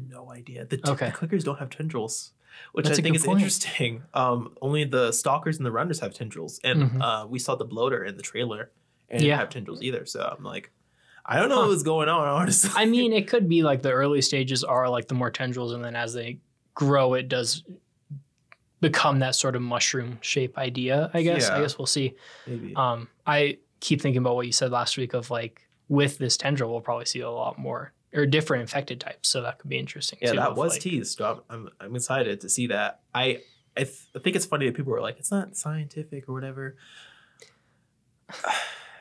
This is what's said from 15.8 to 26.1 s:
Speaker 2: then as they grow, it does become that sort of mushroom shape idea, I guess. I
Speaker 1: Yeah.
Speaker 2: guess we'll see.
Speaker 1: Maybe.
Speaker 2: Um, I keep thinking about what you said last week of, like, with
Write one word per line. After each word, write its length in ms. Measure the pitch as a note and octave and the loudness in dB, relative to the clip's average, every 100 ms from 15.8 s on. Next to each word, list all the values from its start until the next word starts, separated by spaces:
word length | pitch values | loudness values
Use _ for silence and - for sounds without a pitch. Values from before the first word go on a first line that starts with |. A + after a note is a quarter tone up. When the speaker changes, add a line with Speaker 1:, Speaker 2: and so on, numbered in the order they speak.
| A#2+ | -6
Speaker 2:
then 100 | A#2 | -6
as 200 | A2+ A#2+ | -4 -6
they 240 | A#2+ B2 _ _ _ | -8 -12 _ _ _
grow, 400 | - C#3+ C#3+ B2+ | 0 4 6 6
it 160 | B2+ B2+ | 2 0
does 340 | F3 A#2+ - - F#3 _ _ - C#3+ - _ _ - _ - | 0 0 -4 -8 -20 _ _ -16 -16 -18 _ _ -20 _ 0
become 380 | D#3+ - D3+ C3+ | 2 4 4 4
that 160 | C3 - | 4 2
sort 220 | C3+ B2 | 2 0
of 40 | |
mushroom 560 | A#2+ A#2+ - B2+ A#2+ A2+ | 0 0 0 0 -4 -6
shape 360 | - C#3+ B2+ C#3+ | -2 0 0 -2
idea, 540 | B2+ B2+ B2+ C#3+ E3 | -4 -2 2 2 2
I 80 | E3+ | 2
guess. 280 | E3 D#3+ G#2+ | 2 4 2
I 60 | F#2+ | 2
Speaker 1:
Yeah. 40 | |
Speaker 2:
guess 140 | D3 - | 0 -2
we'll 80 | C3 | -2
see. 300 | D3 C3 - - - C3 | 0 0 -4 -20 -18 -10
Speaker 1:
Maybe. 260 | A#2 G2 C3+ | -10 -6 0
Speaker 2:
Um, 320 | B2+ A#2 A#2 _ - | 0 0 -6 _ 0
I 300 | D3 C#3+ - _ - | 4 2 0 _ -6
keep 200 | - C#3+ | 0 2
thinking 180 | C#3+ B2+ | 2 2
about 160 | B2 B2 | 2 2
what 80 | B2 | 0
you 80 | |
said 180 | - B2+ | 0 2
last 240 | A#2+ A#2+ C3+ | 0 0 -2
week 160 | B2 | -2
of, 160 | B2 A2+ | -4 -4
like, 380 | A#2 A#2 - _ _ - | -6 -6 -12 _ _ 0
with 280 | C#3 C#3+ | 4 4